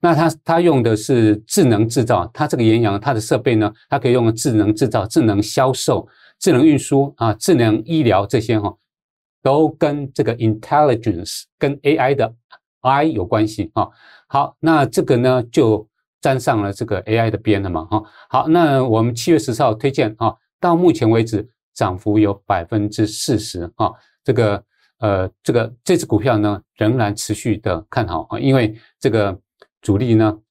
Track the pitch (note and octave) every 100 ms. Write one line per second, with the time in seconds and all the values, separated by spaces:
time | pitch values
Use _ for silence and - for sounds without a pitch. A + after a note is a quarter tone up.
0 | F3 D#3 E3 D#3 - E3 F3 C#3 A#2 A2
1 | - B2+ A2 G#2 - - D3 G#2+ A2+ -
2 | A#2 G#2+ E2+ - D3+ C#3+ A2+ A2 A2+ G2+
3 | C#3+ A#2 G#2 C3 C3 A2+ G#2 - _ C#3
4 | C3+ B2 A#2 A2+ G#2+ G#2+ G2+ G#2+ B2 A2+
5 | G2 - A#2 G2 G#2 - C3+ B2+ - G#2+
6 | - _ _ _ - C3 D#3 C#3 - C#3
7 | C#3 - A#2 G#2 - E3+ A2+ G#2+ - D#3+
8 | B2 F#2+ G2+ A#2+ A2+ A2 G2+ - _ _
9 | _ _ _ _ C3 C#3+ D#3+ - D#3 D3
10 | C#3 - - A#2+ A2 G#2+ - C#3+ D3+ A#2
11 | A#2 E2+ F#2+ - - _ D3 C#3+ C#3+ D3+
12 | C3 C3+ A2+ - _ - _ _ B2+ C#3
13 | D#3 B2+ F2 A2 G#2+ - G2 - F#2+ _
14 | - - _ C#3 C#3+ _ D#3 D#3+ C3+ -
15 | - B2+ B2+ B2+ A#2 - A#2+ G#2+ - _
16 | _ _ D3+ C3+ C3+ A#2 G2+ G2 - F#2+
17 | G#2 A2 A2+ G#2+ - G2 G2 E2+ D#2 G#2+
18 | - - - - D#3 E3+ D#3+ C3+ C3 A2
19 | A#2 A#2 - D#3+ - A#2 C3+ A2+ C#3 C3+
20 | A#2 - A2+ - _ _ F3+ E3+ F3+ D#3+
21 | A2+ A2+ A2+ G#2 - _ _ - G#2 F2+
22 | G#2+ G#2 G#2 G2+ _ F#2+ E2+ G#2+ G#2 -
23 | G#2+ - - A2 - F2+ F2 _ G#2+ -
24 | _ _ - A#2+ A2 G2 _ _ _ _
25 | A2 G2 F#2 _ - A#2+ A2+ - - F3
26 | - G#2+ B2 A2 G#2 G2+ _ _ G#2+ B2+
27 | G#2 G2+ - G#2 C3 G#2 - E2+ - -
28 | F#2+ E2+ - G2+ C3+ C3+ A2 A2 _ _
29 | C3+ A2 G2+ F#2 _ _ _ _ - G2+
30 | B2 A2 A2+ G#2+ _